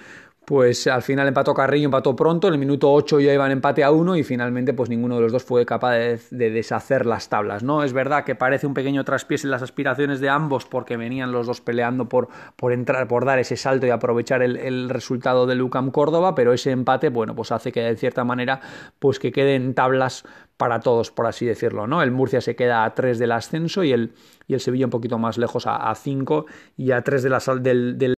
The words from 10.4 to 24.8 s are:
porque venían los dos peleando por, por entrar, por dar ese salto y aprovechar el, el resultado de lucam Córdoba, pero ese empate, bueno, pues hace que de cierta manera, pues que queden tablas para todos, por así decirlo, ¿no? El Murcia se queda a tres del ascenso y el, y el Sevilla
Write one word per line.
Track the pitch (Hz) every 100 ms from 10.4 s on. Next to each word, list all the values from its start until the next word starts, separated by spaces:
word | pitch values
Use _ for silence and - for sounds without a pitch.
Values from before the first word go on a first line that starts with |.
| 156 131 -
porque | 127 117 120
venían | 117 131 127
los | 123 117
dos | 120
peleando | - 120 120 127 120
por, | 127 120 - - -
por | 127
entrar, | 123 127 131 117
por | 120 127
dar | 131
ese | 120 120
salto | 139 135 127
y |
aprovechar | 113 123 120 120 131
el, | 123 120
el | 131 127 123
resultado | 123 - 123 131 127 127
de |
lucam | 127 127 131 131
Córdoba, | 139 147 165 185
pero | 151 120
ese | 123 143
empate, | 131 123 131 151
bueno, | 120 110 113
pues | 110
hace | 113 131
que | 117
de | 117 113
cierta | 127 131
manera, | 123 123 123 135 - - - -
pues | 139 117
que | 127
queden | 139 139 135 127 127
tablas | 127 131 131 - - - - -
para | 123 117
todos, | 127 117 110
por | - 117
así | - 120
decirlo, | 104 117 107 104
¿no? | 165
El | 139
Murcia | 127 131 127
se | 120
queda | 120 123 113
a | 110
tres | - 127 117
del | 117
ascenso | 113 - 160 165 202 160
y |
el, | 120 113 - - _ -
y | 131
el |
Sevilla | - 127